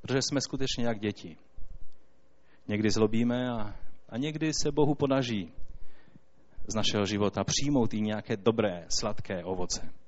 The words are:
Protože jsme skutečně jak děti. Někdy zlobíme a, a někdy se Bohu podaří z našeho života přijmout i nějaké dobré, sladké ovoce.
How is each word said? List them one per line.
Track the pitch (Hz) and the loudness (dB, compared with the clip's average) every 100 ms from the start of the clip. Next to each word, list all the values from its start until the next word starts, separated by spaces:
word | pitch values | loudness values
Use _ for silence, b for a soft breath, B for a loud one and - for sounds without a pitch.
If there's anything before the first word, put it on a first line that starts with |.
Protože | - 131 | 0 0
jsme | 123 139 | 0 -2
skutečně | - 135 127 - 120 | -2 -2 -2 0 0
jak | 110 | 0
děti. | 104 104 85 78 - - - - - - - - - - b b - | -2 -4 -10 -16 -16 -4 -4 0 -2 -4 -10 -20 -20 -20 b b -4
Někdy | 104 107 | 0 2
zlobíme | 104 110 113 120 123 127 | 4 4 4 2 0 -2
a, | 117 104 B B - - | -2 -2 B B -2 -6
a | 113 | -4
někdy | 147 151 156 | -4 -2 -2
se | 151 156 | 0 0
Bohu | 143 147 143 | 4 2 4
podaří | 135 135 123 107 85 - - - b b b b - - - - - | 2 2 2 -2 -4 -4 -4 0 b b b b -20 -20 -16 -4 -2
z | 110 | 2
našeho | 101 107 98 | 2 2 2
života | 104 101 101 | 2 0 0
přijmout | 98 - 143 143 110 | 0 2 2 4 4
i | 110 | 2
nějaké | 107 107 - 110 | -2 -2 -4 2
dobré, | 95 113 107 87 82 - | 2 4 2 0 -2 -2
sladké | 113 104 - 92 | 0 0 -2 -4
ovoce. | 85 92 92 - - - | -4 -2 0 0 -2 -4